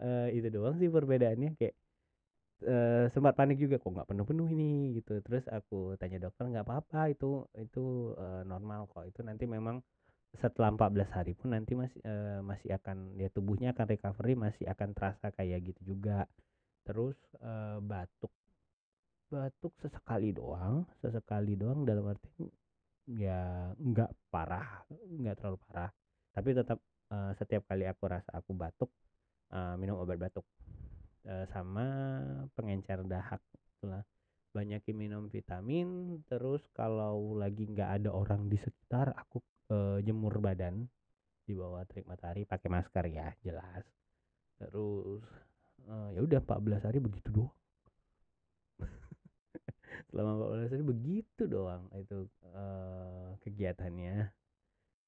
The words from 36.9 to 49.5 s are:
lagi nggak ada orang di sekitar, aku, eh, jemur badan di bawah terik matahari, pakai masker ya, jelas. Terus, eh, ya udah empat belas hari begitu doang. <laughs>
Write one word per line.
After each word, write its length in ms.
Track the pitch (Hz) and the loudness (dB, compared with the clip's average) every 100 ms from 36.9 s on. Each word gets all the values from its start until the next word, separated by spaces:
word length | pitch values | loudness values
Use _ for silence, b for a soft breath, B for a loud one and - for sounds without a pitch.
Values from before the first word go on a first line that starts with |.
| 110 107 107 107 107 | 0 0 0 0 0
lagi 240 | 101 104 107 | 0 0 -2
nggak 220 | 104 98 101 | 0 0 2
ada 80 | 104 | 2
orang 380 | 92 101 101 101 | 2 4 2 4
di 60 | 104 | 2
sekitar, 540 | - - - 123 131 - | 0 -8 0 2 2 0
aku, 240 | - 117 - _ - | -6 -10 -10 _ -2
eh, 260 | 104 98 98 | 2 4 2
jemur 320 | 104 110 107 104 | 2 2 2 4
badan 400 | 104 92 90 95 123 _ _ _ _ _ - | 2 2 0 -2 -6 _ _ _ _ _ -6
di 40 | 95 | -4
bawah 260 | 90 90 92 | -4 -6 -8
terik 180 | 98 - | -10 -10
matahari, 340 | 90 87 92 | -8 -6 -4
pakai 240 | 104 92 92 | -2 -2 2
masker 380 | 90 - 92 85 | 2 4 2 2
ya, 200 | 80 78 - | 0 -6 -6
jelas. 400 | 92 80 - 92 - _ _ _ _ _ _ - | -6 -6 -8 -12 -14 _ _ _ _ _ _ -14
Terus, 640 | 101 101 104 101 98 101 113 B B B _ _ 98 | -8 -4 -2 -2 -4 -6 -10 B B B _ _ -10
eh, 200 | 110 104 101 | -8 -4 0
ya 20 | 151 | 4
udah 120 | 139 | 4
empat 160 | - 101 | 4 0
belas 180 | 107 101 | 2 2
hari 160 | 104 135 | 2 0
begitu 280 | 117 101 - | 0 -2 0
doang. 240 | 104 123 - _ _ _ _ _ _ _ _ _ _ _ - | 2 2 -2 _ _ _ _ _ _ _ _ _ _ _ -10
<laughs> 1300 | - - - - - _ _ | -8 -8 -18 -20 -20 _ _